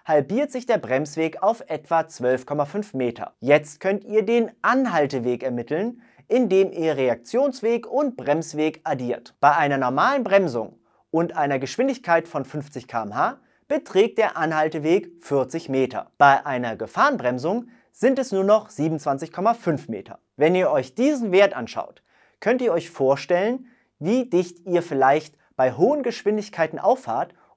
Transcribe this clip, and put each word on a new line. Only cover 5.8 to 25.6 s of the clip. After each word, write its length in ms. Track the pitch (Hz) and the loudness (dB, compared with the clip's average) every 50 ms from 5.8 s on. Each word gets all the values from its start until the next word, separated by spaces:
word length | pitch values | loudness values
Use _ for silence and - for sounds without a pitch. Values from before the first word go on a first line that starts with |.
| 202 240 240 - _ _ _ _ _ | -4 -6 -8 -10 _ _ _ _ _
indem 460 | - - 254 254 190 185 190 196 190 | 0 2 2 2 4 4 4 2 2
ihr 240 | - 170 160 160 147 | 0 -2 -2 0 0
Reaktionsweg 920 | 135 131 123 117 117 - - - 240 277 285 262 - - 226 233 233 233 - | 2 2 0 0 -2 -4 -4 0 0 0 0 -2 -2 -2 -2 -2 -2 -2 -4
und 260 | - 262 302 277 240 | -2 -2 -2 -2 -4
Bremsweg 640 | - - 143 143 165 160 - - 151 151 160 151 - - | -4 -2 -2 0 0 -2 -4 -4 -2 -2 -2 -2 -4 -6
addiert. 520 | 160 147 127 127 120 117 - - - _ _ | -6 -6 -4 -4 -4 -6 -6 -10 -16 _ _
Bei 160 | - 143 143 | 4 4 4
einer 220 | 165 151 143 139 135 | 4 2 0 0 0
normalen 460 | 131 123 127 143 180 240 277 285 233 | 0 0 0 0 2 2 0 0 0
Bremsung 540 | - 196 196 190 160 120 117 107 101 - _ _ _ _ _ _ _ | 2 2 2 2 2 -2 -4 -6 -8 -12 _ _ _ _ _ _ _
und 260 | - 160 170 170 - | -2 -2 -2 -2 -2
einer 220 | 175 147 143 139 131 | -2 -2 0 -2 -2
Geschwindigkeit 720 | 135 123 - - 262 277 254 254 - 180 170 165 165 - | -4 -4 -2 -2 -2 -2 -2 -4 0 0 2 2 0 -2
von 160 | - 147 131 | -6 -8 -8
fünfzig 420 | - - 151 143 - - 131 - - | -8 -8 -10 -10 -10 -14 -16 -12 -8
K 140 | - 117 | -6 -6
M 120 | 107 101 104 | -6 -4 -4
H 240 | 127 160 214 277 - _ _ _ _ _ - | -2 -2 -2 -4 -8 _ _ _ _ _ -4
beträgt 500 | 294 - - - - 185 226 233 - - | -4 -4 -4 0 2 2 2 2 2 0
der 180 | 214 - - | -2 0 -2
Anhalteweg 760 | 170 160 160 160 156 156 160 156 156 143 160 170 196 175 - - - | -2 -4 -2 0 0 0 0 -2 -2 0 2 2 0 0 -4 -14 -18
vierzig 480 | - - 143 139 127 131 - - - - | -6 -2 0 0 0 -2 -4 -8 -6 -2
Meter. 420 | 131 135 131 - - 101 - - _ - | 0 0 0 0 -2 -6 -10 -8 _ 6
Bei 260 | 143 139 139 123 - | 6 6 6 6 2
einer 320 | 147 135 123 123 117 110 | -2 -4 -4 -4 -6 -6
Gefahrenbremsung 920 | 98 110 104 - 185 240 294 277 185 123 123 127 123 127 165 202 240 240 - - _ _ _ | -8 -10 -6 0 0 2 2 0 0 -2 -2 -2 -2 -2 -4 -4 -4 -6 -10 -18 _ _ _
sind 260 | _ - - 262 269 269 | _ 0 0 2 2 0
es 120 | 254 262 | -2 -2
nur 140 | 196 190 190 | -2 0 2
noch 240 | 196 214 214 - - | 4 4 2 2 -2
siebenundzwanzig 640 | - - 147 160 160 151 - 147 139 - 170 156 | -6 -4 -4 -4 -4 -2 -2 -4 -4 -4 -6 -10
Komma 220 | - - 185 220 233 | -6 -2 0 0 0
fünf 340 | 226 - 180 156 131 - - | 0 -2 -2 -2 -2 -4 -8
Meter. 300 | 113 95 - - - - _ _ _ | -10 -10 -12 -14 -20 -20 _ _ _
Wenn 180 | - 147 160 185 | 2 2 4 4
ihr 160 | 185 185 143 | 2 2 2
euch 240 | 143 143 127 - - | 0 0 -2 -4 -2
diesen 380 | - 247 294 302 262 233 202 | 0 0 0 0 0 0 2
Wert 240 | 180 190 202 196 - | 4 6 4 4 2
anschaut, 460 | 127 117 110 - - - - - _ _ _ _ _ _ _ _ _ | -4 -10 -8 -8 -10 -10 -10 -14 _ _ _ _ _ _ _ _ _
könnt 220 | - 208 254 247 | 0 0 0 2
ihr 100 | 254 226 | 0 0
euch 180 | 170 170 165 - | 0 0 -2 -6
vorstellen, 760 | - - 139 131 139 139 - - 175 175 196 220 247 262 254 - _ _ _ _ _ - | -4 0 2 2 2 2 0 0 0 2 2 0 -2 -4 -8 -16 _ _ _ _ _ -6
wie 320 | 143 170 226 262 240 156 | -2 0 0 0 0 0
dicht 360 | 165 175 180 180 - - - | 0 0 0 -2 -6 -14 -4
ihr 160 | 190 175 175 | -2 0 0
vielleicht 520 | 165 - 151 135 131 131 143 156 151 - _ _ _ _ _ | 0 -2 0 2 4 4 4 2 0 -6 _ _ _ _ _
bei 160 | - | 0